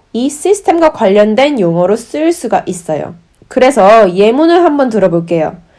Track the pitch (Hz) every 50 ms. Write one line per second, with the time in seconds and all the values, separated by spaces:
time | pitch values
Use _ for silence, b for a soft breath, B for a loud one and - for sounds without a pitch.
0 | _ _ - 226 254 294 - - - 349 403 392 - - 339 339 330 311 - -
1 | 220 190 196 208 208 214 214 233 269 294 294 240 185 170 165 175 180 185 208 233
2 | 233 - - 302 311 330 339 - - 220 202 180 - - 180 170 - - 156 143
3 | - - 175 - _ _ _ _ _ _ - 254 247 262 277 233 185 196 226 226
4 | 214 180 175 190 202 220 233 277 320 330 339 349 339 339 294 285 269 254 214 208
5 | 185 180 165 170 170 170 175 165 156 160 - - b b b